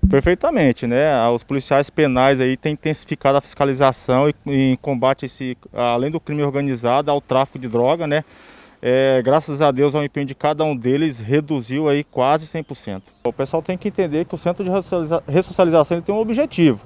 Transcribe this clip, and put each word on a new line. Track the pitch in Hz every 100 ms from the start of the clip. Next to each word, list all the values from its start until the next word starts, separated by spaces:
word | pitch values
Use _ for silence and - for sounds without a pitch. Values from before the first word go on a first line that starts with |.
| -
Perfeitamente, | 139 139 180 311 285 147 117 120
né? | 120 151 139 117
Os | 120
policiais | - 139 127 139 143
penais | - 151 127 131 135
aí | 131 131
têm | 156
intensificado | 151 156 156 - 151 139 139
a |
fiscalização | - - 139 131 139 127 - 127 147
e, | 147 -
e | 139 135
em | 127
combate | - 131 131 135
a | 135
esse, | - 131 123 -
além | - 120 120 135
do | 160
crime | - 147
organizado, | 147 135 143 127 117 127 147
ao | 143
tráfico | - 127 135 -
de | 123
droga, | 117 123 165 160
né? | 147 151 - - - - _
É, | 127 127 135 131
graças | 123 147 151 143
a | 151
Deus, | 127 143 143
ao |
empenho | 143 - 139
de | 139
cada | 147 151 156
um | 139
deles, | 117 139 160 123
reduziu | 107 143 147 151 113 135 151
aí | 143
quase | 147 - 127 156 156
cem | 165
por | 151 139
cento. | - 95 - _
O | 123
pessoal | 120 135 165
tem | 160 185
que | 208
entender | 196 180 151 170
que | 170
o |
Centro | - 175
de | 190
Ressocializa-, | 185 180 180 160 165 -
Ressocialização | 147 185 180 180 165 147 170
ele | 170
tem |
um | 208
objetivo | 220 226 294 - 165 107